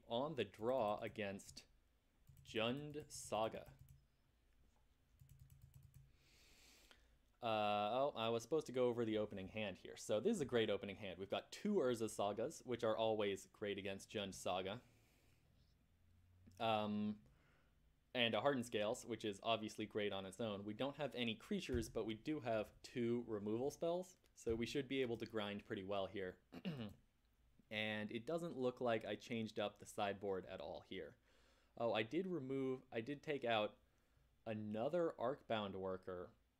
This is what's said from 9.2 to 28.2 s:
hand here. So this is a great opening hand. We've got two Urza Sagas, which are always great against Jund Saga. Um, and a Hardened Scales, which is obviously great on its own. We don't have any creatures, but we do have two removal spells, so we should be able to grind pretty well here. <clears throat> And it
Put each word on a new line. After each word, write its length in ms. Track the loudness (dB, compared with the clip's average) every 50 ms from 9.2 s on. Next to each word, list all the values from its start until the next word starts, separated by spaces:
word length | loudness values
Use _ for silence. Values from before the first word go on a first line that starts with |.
| 2 0 -2 -6 -8 -6
hand 300 | -4 -4 -4 -4 -4 -6 -10
here. 120 | -12 -12
So 240 | -8 -2 2 2 4
this 160 | 4 4 4
is 40 | 2
a 40 | 2
great 260 | 4 4 4 6 6
opening 240 | 4 2 0 -4 -6
hand. 220 | -6 -6 -8 -6 -6
We've 100 | -4 -2
got 220 | -2 -2 -2 -4
two 240 | -6 -4 0 2 4
Urza 340 | 4 4 4 4 2 2 0
Sagas, 540 | 0 2 0 2 2 0 -2 -2 -4 -6 -4
which 200 | -4 -2 2 4
are 120 | 4 4
always 520 | 6 4 4 4 4 4 2 2 0 -4 -10 -10
great 260 | -4 -2 -2 -2 -2
against 340 | -2 -4 -4 -6 -8 -6 -4
Jund 200 | -2 -2 -2 -4
Saga. 480 | -4 0 0 0 2 0 -2 -4 -6 -8 -14 -20 -20 _ _ _ _ _ _ _ _ _ _ _ -20 -20 -20 _ _ _ _ _ _ _ -20 -20 -20 -20 -20 -20 -20 -20 -18 -6 0
Um, 560 | 2 4 4 4 2 2 0 0 0 -2 -2 -6 -10 -20 -20 -20 -20 -20 -20 -20 -20 _ _ _ _ _ _ _ _ _ 2
and 180 | 4 4 4 4
a 80 | 4
Hardened 240 | 4 4 2 2 0
Scales, 400 | 0 0 0 2 2 0 -2 -4 -6
which 160 | -4 -2 -2
is 160 | -4 -4 -2 0
obviously 440 | 2 2 2 0 -2 -4 -6 -6
great 260 | -4 -2 0 0 0 0
on 120 | -2 -6
its 160 | -6 -6 -4
own. 200 | -2 -2 -2 -2 -4
We 80 | -6 -4
don't 240 | -2 -2 -2 -2 -2
have 120 | -4 -4 -2
any 180 | -2 -2 -2 -2
creatures, 540 | -4 -4 -4 -4 -4 -2 0 0 -2 -2 -2
but 180 | -2 -2 -2
we 80 | -2 -4
do 260 | -4 -4 -4 -4 -2 0
have 220 | 0 0 0 0 -2 -6 -16 -16
two 400 | -8 -2 0 0 2 2 0 0
removal 460 | -2 -4 -2 0 0 0 0 0 -2 -2
spells, 420 | 0 0 0 0 0 -2 -6 -12 _ _ -20 _
so 180 | -6 -2 0 0
we 120 | 2 0
should 220 | 0 0 0 0 2
be 140 | 2 2 2
able 140 | 2 0
to 100 | -2 -4
grind 400 | -2 -2 0 0 0 -2 -4 -6
pretty 160 | -4 -4 -4 -2
well 240 | 0 0 0 0
here. 300 | 0 -2 -2 -4 -4 -4 -8
<clears throat> 40 | _ _ -14 -8 -6 -4 -4 -4 -6 -8 -10 -12 -20 _ _ _ _ _ _ _ _ _ _ -20 -12 -6
And 440 | -4 -2 0 0 0 -2 -2 -4 -4
it 160 | -6